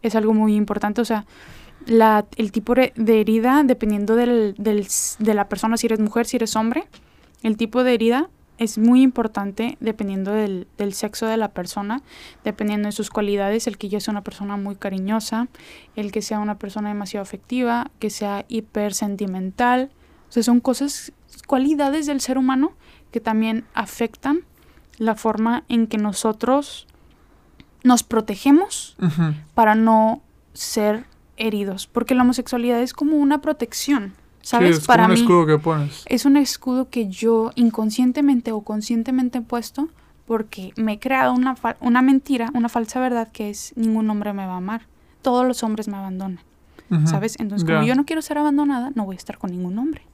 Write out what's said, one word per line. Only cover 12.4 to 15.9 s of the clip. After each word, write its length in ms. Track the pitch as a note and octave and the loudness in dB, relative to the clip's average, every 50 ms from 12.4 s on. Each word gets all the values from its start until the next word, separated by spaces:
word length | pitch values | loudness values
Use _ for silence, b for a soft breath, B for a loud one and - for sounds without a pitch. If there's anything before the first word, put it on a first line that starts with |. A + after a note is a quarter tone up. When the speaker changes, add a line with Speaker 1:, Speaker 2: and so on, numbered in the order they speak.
| _ | _
Speaker 1:
dependiendo 440 | G#3+ G#3 - G#3+ G#3 G#3 G#3 G#3 G#3 | -8 -6 -4 -4 -2 -2 -2 -4 -4
de 60 | G#3 | -4
sus 160 | - G#3 - | -6 -8 -6
cualidades, 580 | - A3 G#3 G3+ G3+ G3+ G3 G3 G#3 A3+ - - | -4 -4 -2 -2 0 0 0 0 -2 -2 -2 -4
el 100 | G3+ - | -8 -8
que 120 | - G3+ | -8 -6
yo 100 | G3 G#3 | -6 -6
sea 120 | G3 - G#3+ | -4 -4 -6
una 100 | G#3 G3 | -6 -8
persona 320 | - - - G3+ G3+ G3+ G3+ | -10 -12 -10 -10 -8 -8 -6
muy 180 | G3 G3+ G3+ | -6 -8 -10
cariñosa, 760 | G3 - G3+ F#3+ F#3+ F#3 G3 G#3+ A3 G#3+ - - A3 B3 B3 B B B B B B B B | -8 -8 -6 -6 -4 -4 -2 -2 -2 -2 -4 -4 -4 -4 -4 B B B B B B B B